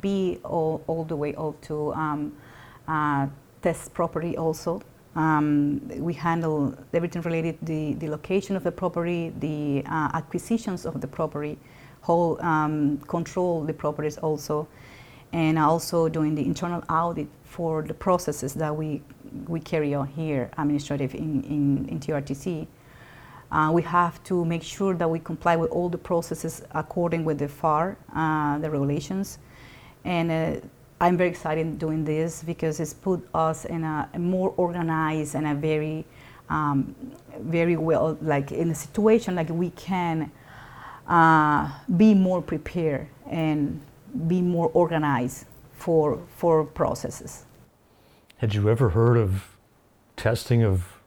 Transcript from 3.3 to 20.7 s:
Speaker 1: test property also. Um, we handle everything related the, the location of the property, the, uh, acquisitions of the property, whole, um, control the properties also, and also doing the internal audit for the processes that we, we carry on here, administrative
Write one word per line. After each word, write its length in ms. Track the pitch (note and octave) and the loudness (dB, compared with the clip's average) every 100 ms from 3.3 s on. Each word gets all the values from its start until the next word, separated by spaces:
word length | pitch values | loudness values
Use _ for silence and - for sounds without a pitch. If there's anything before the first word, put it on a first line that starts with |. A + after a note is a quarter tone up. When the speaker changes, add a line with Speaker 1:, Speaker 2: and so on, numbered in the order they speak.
| - - - | -4 -20 -4
Speaker 1:
test 320 | F3+ E3 - | -2 -2 -6
property 440 | - E3+ E3 E3+ - | -4 -2 -2 -4 -2
also. 440 | D#3+ D#3+ - F3+ - - - - | -2 -2 -4 -6 -8 -20 -8 0
Um, 640 | D#3 D3+ D3+ D3 C#3+ C#3+ - - | 2 4 4 4 2 0 -6 -6
we 140 | E3 | -4
handle 600 | E3 E3+ E3 E3 D#3 C#3 - - | -2 -2 0 0 0 0 -4 -4
everything 280 | E3+ E3+ F3 | -2 -2 -4
related 340 | E3+ E3 E3 D#3+ | -2 -2 -2 -4
the, 320 | D#3+ D#3 D3+ C#3+ | -4 -4 -2 -4
the 120 | D#3 | -4
location 480 | D3+ - F#3 F#3+ F#3+ | -8 -2 -2 0 -2
of 80 | |
the 80 | E3+ | -2
property, 600 | F3 F3+ F3 E3+ F3 E3 - | -2 -4 -2 -2 -2 -4 -4
the, 440 | D3+ D3+ D3 C#3 C#3+ | -4 -2 -2 -2 -2
uh, 260 | D#3+ D3 | -2 0
acquisitions 720 | E3 C#3+ E3+ - A3+ A3 F3+ D#3+ | -2 -4 -6 -2 -2 -2 -6 -6
of 160 | C#3 | -6
the 60 | C#3 | -8
property, 520 | - D#3 D3 D3 D#3 - - - - | -4 -4 -4 -6 -8 -14 -20 -20 -10
whole, 420 | - E3+ E3+ D3+ | 0 2 2 0
um, 560 | E3+ D#3 D3+ D3+ C#3+ C#3+ | 0 2 2 2 0 0
control 640 | - E3+ E3 - F3+ E3 D#3 | -4 -4 -4 -2 0 0 -2
the 80 | |
properties 440 | D#3 D3+ D3+ D3+ D3 | -4 -4 -2 -4 -4
also, 480 | D#3+ D3+ - D3+ D#3 - - - - - - | -2 -2 -2 -4 -4 -12 -20 -20 -20 -20 -6
and 260 | E3 D#3+ D#3+ | 0 2 4
also 480 | D3+ E3 - E3+ D#3+ | 4 2 2 0 2
doing 280 | D#3+ D3+ D3+ | 2 0 0
the 100 | D3 | -2
internal 360 | E3 F3 F3 - | -2 -4 -6 -2
audit 380 | D#3+ E3+ E3 D3 - | 0 0 -2 -8 -10
for 380 | - - E3 D#3 | -18 -6 -2 -2
the 120 | D#3 | -4
processes 600 | D#3+ - F3+ - - C3+ | -4 2 2 0 -4 -6
that 200 | D3+ D#3 | -4 -4
we, 280 | D3+ D#3 C#3+ - - - - - | -2 -4 -6 -10 -20 -16 -12 -6
we 120 | E3 | -6
carry 340 | D#3+ D#3+ D3 | -2 -2 0
on 140 | C#3+ C3+ | -2 -4
here, 420 | C#3+ D#3+ C#3 A#2+ - | -4 -2 -2 -2 -2
administrative 560 | D3 | 0